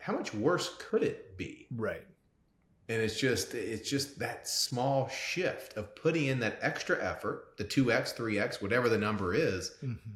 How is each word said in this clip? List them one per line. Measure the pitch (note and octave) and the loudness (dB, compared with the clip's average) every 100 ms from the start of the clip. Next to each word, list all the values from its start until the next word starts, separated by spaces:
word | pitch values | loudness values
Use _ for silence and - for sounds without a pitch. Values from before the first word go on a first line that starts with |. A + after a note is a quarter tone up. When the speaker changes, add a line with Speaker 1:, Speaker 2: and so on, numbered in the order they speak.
Speaker 1:
how | - | -4
much | C4+ - | -4 -2
worse | G#2+ C3 F3 - - | 0 2 2 0 -8
could | - A3 | -2 0
it | D3 - - F#2 | 2 -2 -10 -10
be?" | F#2 - - | -10 -10 -10
Speaker 2:
Right. | A#2 G#2 E2 - - _ _ _ _ _ _ - | -4 -4 -4 -10 -20 _ _ _ _ _ _ -4
Speaker 1:
And | A2+ | 0
it's | A2 - | 0 2
just, | C3 A2+ - | 2 2 0
it's | A#2+ G2 G#2+ - | -4 -4 -4 -2
just | C#3 - - | -2 -2 -4
that | A#2+ - - | -6 -6 -4
small | - - B2 C3+ C3+ B2+ | -2 0 2 2 2 0
shift | - - F3 F3 - - G#2+ | -2 -4 0 0 -2 -8 -8
of | G#2 - | -8 -2
putting | D#3+ E3+ C3+ | 2 2 2
in | C3 | 2
that | A2 - | 0 0
extra | C3+ - - - | -2 -2 0 0
effort, | F#2 F2 G#2 - - - | 0 -2 -4 -6 -8 -8
the | |
two | - C#3+ B2 | -2 4 6
X, | A#2 - | 6 2
three | - A2+ G2+ | -2 0 2
X, | A#2+ - | 0 -2
whatever | G2 A#2+ A#2+ | 2 4 6
the | A2 | 4
number | G#2 G#2+ F#2 | 4 2 2
is, | A#2 D3 F#2+ - - | 2 2 0 -4 -6
Speaker 2:
Mm-hmm. | C3+ G#2+ A2 | -6 -6 -8